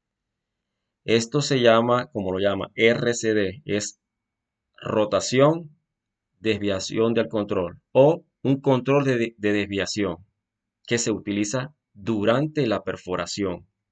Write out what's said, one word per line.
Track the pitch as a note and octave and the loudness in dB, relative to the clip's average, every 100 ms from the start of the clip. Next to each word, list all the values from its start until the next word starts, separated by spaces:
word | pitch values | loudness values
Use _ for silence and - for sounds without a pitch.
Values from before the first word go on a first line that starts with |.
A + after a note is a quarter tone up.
| _ _ _ _ _ _ _ _ _ _ | _ _ _ _ _ _ _ _ _ _
Esto | - A2+ A#2 D3 | -2 0 0 -2
se | - C3+ | 0 4
llama, | A#2 A2+ A#2+ B2 B2 | 6 6 4 0 -2
como | G#2+ F#2+ | -6 -4
lo | F#2+ | -2
llama, | G2+ G2 - | -2 -2 -6
R | - A2+ A#2 A#2+ | 2 2 4 0
C | A#2 A2+ | -2 -2
D, | G#2+ F#2+ F#2+ | 0 -2 -6
es | - G2+ - - _ _ _ _ _ _ _ | -4 -4 -4 -12 _ _ _ _ _ _ _
rotación, | _ - G#2+ G#2+ G2 - B2 D3 E3+ E3 - _ _ _ _ _ _ | _ -4 -2 0 0 0 4 4 2 -6 -20 _ _ _ _ _ _
desviación | A2 G2+ G2+ F#2+ - A2 A#2 | -2 -2 -2 -4 -4 0 0
del | A2+ A2 | 0 -2
control | A2 G#2 G2 F2 - _ | -4 -2 -2 -4 -8 _
o | C3 C#3+ F3 - _ | 4 4 2 -6 _
un | C3 C#3 | -2 0
control | C#3+ B2+ B2+ C#3 | 2 0 2 2
de, | C3+ B2 A2+ - | 2 0 -2 -2
de | G#2 | 0
desviación | G#2 G2+ G2 F2+ - F#2+ E2+ - _ _ _ _ _ | 0 0 -4 -4 -2 -4 -4 -12 _ _ _ _ _
que | - A#2 | -4 -2
se | A#2 | -2
utiliza | G2 G#2 G2+ G#2 B2+ C#3 - _ | -4 -4 -4 -2 -4 -8 -14 _
durante | G#2 G2 A2 G#2 B2+ D#3 D3+ B2 | -10 -4 0 2 0 0 -2 -2
la | G2 | -2
perforación, | - F2+ - F2+ E2+ - F#2+ F2 - _ _ | -4 -10 -6 -6 -4 -4 -6 -6 -12 _ _